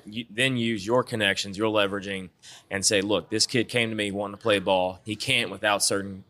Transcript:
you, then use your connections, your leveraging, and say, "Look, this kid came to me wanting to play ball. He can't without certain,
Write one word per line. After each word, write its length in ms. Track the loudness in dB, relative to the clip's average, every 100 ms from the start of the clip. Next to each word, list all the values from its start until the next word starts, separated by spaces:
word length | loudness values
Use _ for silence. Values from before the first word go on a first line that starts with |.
| -8
you, 200 | -12 -6
then 260 | 0 0 2
use 320 | 0 -2 0
your 160 | 0
connections, 540 | 0 2 2 2 -4 -2
your 140 | 0
leveraging, 580 | 2 2 -2 -6 -8 -10 _ -20 -20 -6
and 140 | -2 2
say, 160 | 2
"Look, 280 | 2 0 0
this 160 | -2 0
kid 220 | 0 0
came 220 | 0 0
to 60 | -2
me 160 | -4
wanting 260 | -4 -6 -2
to 40 |
play 180 | 2 2
ball. 420 | 4 2 2 -2
He 140 | -8 -4
can't 340 | 0 0 0
without 320 | 0 2 2
certain, 400 | 2 0 -4 -10